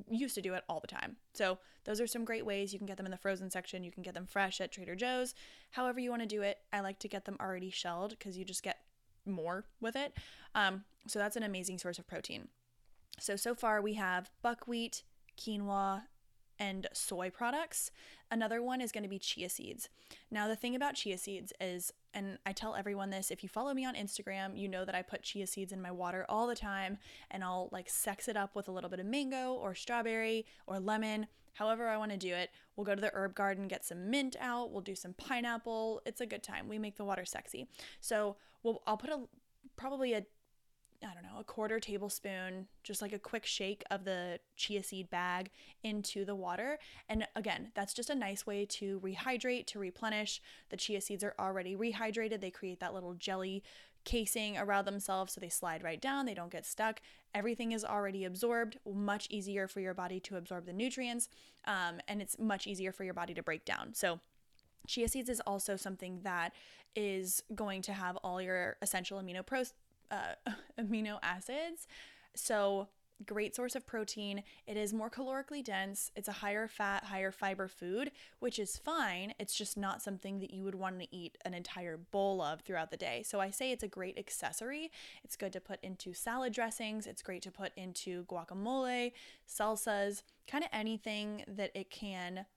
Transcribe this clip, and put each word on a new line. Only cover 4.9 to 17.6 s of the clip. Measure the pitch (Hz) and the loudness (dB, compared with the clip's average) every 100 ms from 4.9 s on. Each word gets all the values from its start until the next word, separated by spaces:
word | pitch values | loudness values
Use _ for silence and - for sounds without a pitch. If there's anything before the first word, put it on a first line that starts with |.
| 185 | 0
Joe's. | 247 254 254 - - - - | 2 2 0 -4 -14 -18 -8
However | - 254 247 | 0 0 2
you | 247 | 0
wanna | 240 220 | 0 0
do | 208 | 2
it. | 202 - - | 2 0 -2
I | 202 | 0
like | 196 196 | 0 -4
to | 202 | -4
get | 196 202 | -4 -4
them | 196 | -4
already | 190 185 185 | -2 -2 -2
shelled | - 175 170 208 220 | -2 -2 0 -2 -4
'cause | 202 185 | -8 -6
you | 185 | -4
just | 180 | -2
get | 190 - - _ _ - 202 | -2 -4 -6 _ _ -12 -4
more | 180 165 185 - - | -2 0 -2 -4 -2
with | 226 262 | 0 0
it. | 285 - - - - 214 | -2 -4 -10 -16 -2 4
Um, | 196 190 - _ 220 | 4 4 -8 _ -4
so | 214 | 0
that's | 208 226 | 0 0
an | |
amazing | 214 185 185 185 | -2 -2 -2 -2
source | 180 175 | -4 -4
of | - | -6
protein. | 165 - - - _ _ _ - - - - | -6 -6 -8 -10 _ _ _ -20 -20 -18 -6
So, | - 202 | -2 0
so | 233 | 0
far | 240 226 214 | 2 6 6
we | 208 | 4
have | 214 185 180 190 - | 2 4 2 0 0
buckwheat, | 240 233 - 233 233 - - - - - | 0 0 0 0 0 -2 -10 -20 -20 -8
quinoa, | 220 208 202 196 196 196 - - - - - - | -2 0 2 4 4 2 -2 -20 -20 -20 -20 -2
and | 202 190 - | 0 0 -2
soy | - - 180 185 | -2 -2 0 -2
products. | - 240 285 | 0 0 2